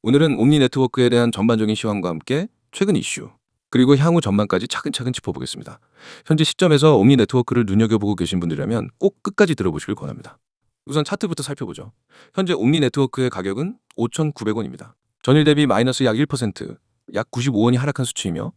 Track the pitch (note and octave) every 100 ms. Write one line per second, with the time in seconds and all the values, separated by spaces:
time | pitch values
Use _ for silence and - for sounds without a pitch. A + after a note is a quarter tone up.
0 | - C#3 D#3+ C3+ B2 D3+ B2+ - B2+ -
1 | B2 A#2+ A#2+ - A2 A2+ A2 G#2+ A2 G2+
2 | F2+ D#2+ - C#3 G3+ _ _ - G3 D3
3 | - - - _ _ _ _ A#2+ B2+ C#3
4 | D#3 E3+ G#2+ G2+ G#2 F#2 A2+ - D3 -
5 | B2 B2+ - - B1+ - - - _ _
6 | - - - D#3+ D#3 - F#3 D3+ D#3 B2+
7 | G#2+ C#3 G#2 B2+ A#2+ B2 G#2+ G2 A2+ G#2+
8 | G2+ G2+ E2+ F2+ E2+ E2 C#3+ A2+ A#2+ _
9 | G3+ _ - - G3+ D#3 F#2 D2+ - -
10 | C#2+ - - _ _ _ _ _ - D3
11 | D3 D3+ G3 E3 C#3+ C#3+ G#2+ D2 G#2 _
12 | _ _ _ - F#3 E3+ A2+ D#3+ C3+ C#3+
13 | C3 - B2+ G#2 F#2 G2 E3+ A#3+ _ -
14 | A#2 - D3+ - G#2+ G#2+ G2 C#2 - _
15 | _ _ - C#3+ D3+ D3 C#3+ G2+ B2 B2
16 | B2+ A2+ D3 C3 A2+ - E2+ E2 _ _
17 | - G2+ A#2 A#2+ C3 A2 A2+ B2 C#3 C#3
18 | B2+ - G2 E2 C3